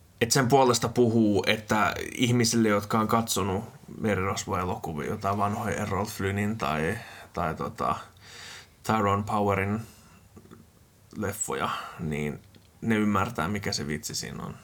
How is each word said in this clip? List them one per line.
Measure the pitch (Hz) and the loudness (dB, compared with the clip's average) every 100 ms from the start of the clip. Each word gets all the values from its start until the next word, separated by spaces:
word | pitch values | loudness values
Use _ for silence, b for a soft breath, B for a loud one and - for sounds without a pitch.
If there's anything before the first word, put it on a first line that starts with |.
| - - | -14 -4
että | 127 | 0
sen | 170 135 | 2 6
puolesta | 135 131 120 113 | 6 6 4 2
puhuu, | 123 120 113 107 101 - | 4 6 6 6 4 2
että | 110 - 110 98 - - | 0 0 2 2 0 -6
ihmisille, | - 120 123 113 117 110 | 0 2 4 4 4 4
jotka | 101 101 113 | 4 2 0
on | 107 | 2
katsonut | 113 113 - 98 95 117 - - - | 2 2 0 0 -2 -4 -14 -18 -6
merirosvoelokuvia, | 107 95 95 - - 92 92 98 - 76 65 | -2 0 0 -4 -4 -4 -2 -4 -6 -6 -4
jotain | 104 98 104 | -4 -2 0
vanhoja | 101 107 107 - | 0 -2 -2 -2
Errol | 101 95 | -2 -2
Flynnin | 107 - 98 98 104 113 | -4 -2 -2 0 0 -2
tai, | 69 76 80 113 B B B | -2 0 -2 -4 B B B
tai | - 85 | -4 -4
tota, | 78 64 - 62 - B B B B B B B _ | -4 -6 -4 -2 -2 B B B B B B B _
Tyrone | - 110 101 101 | 0 2 4 2
Powerin | 101 107 101 98 98 107 - B B B B - - - - - _ _ - - | 0 0 2 2 0 -2 -6 B B B B -20 -20 -20 -20 -20 _ _ -16 -6
leffoja, | 98 - - 67 85 B B B | -6 -4 -4 -2 -2 B B B
niin | 78 73 73 69 - - - - | -4 -2 -4 -6 -12 -20 -20 -8
ne | 113 110 | 0 2
ymmärtää, | 104 98 104 120 82 | 2 2 0 -2 -4
mikä | 104 95 | -2 -4
se | - 71 | -4 -4
vitsi | 76 - | -6 -6
siinä | - - - | -8 -8 -10
on. | - - | -10 -12